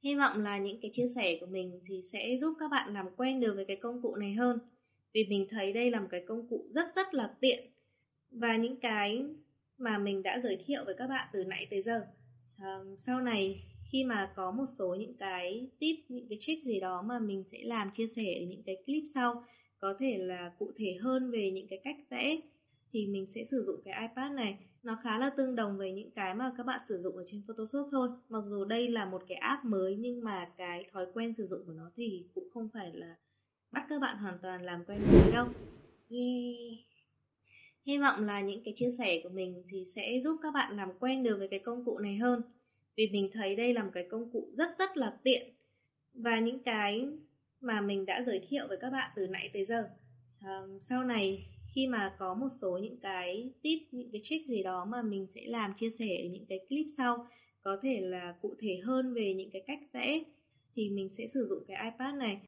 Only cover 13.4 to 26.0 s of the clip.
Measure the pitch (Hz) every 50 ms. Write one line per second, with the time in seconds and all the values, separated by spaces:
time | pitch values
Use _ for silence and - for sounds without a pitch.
13.4 | 196 190 196 - - - - - - - - 262 269 254 233 208 196 196 - -
14.4 | 190 185 196 240 277 254 - - 202 180 180 190 202 - - - 196 196 185 180
15.4 | 180 180 190 226 254 262 - _ 302 311 320 311 - _ 247 247 - - 208 214
16.4 | - - 320 320 294 262 220 190 185 185 185 180 185 220 247 240 226 208 196 196
17.4 | 190 190 - - - 233 233 226 208 190 196 - 226 226 226 233 220 196 175 -
18.4 | 175 180 185 - - - 190 190 - - 277 311 302 - - 269 247 240 240 240
19.4 | 240 - - - _ _ _ _ - 196 196 196 262 269 233 190 185 185 180 180
20.4 | 175 175 175 - 208 196 - - 214 190 180 180 202 254 262 262 254 254 240 226
21.4 | 202 190 185 190 - 214 196 190 - 269 302 285 - _ 254 240 247 269 311 320
22.4 | 311 - _ _ _ _ _ _ _ _ - 226 208 196 202 196 190 202 - 226
23.4 | 226 233 277 262 208 190 - - - 196 190 214 220 226 233 254 262 285 285 277
24.4 | 233 208 196 202 - - _ _ _ 240 226 226 240 247 214 220 254 277 277 269
25.4 | 269 262 254 233 226 208 202 196 196 190 185 196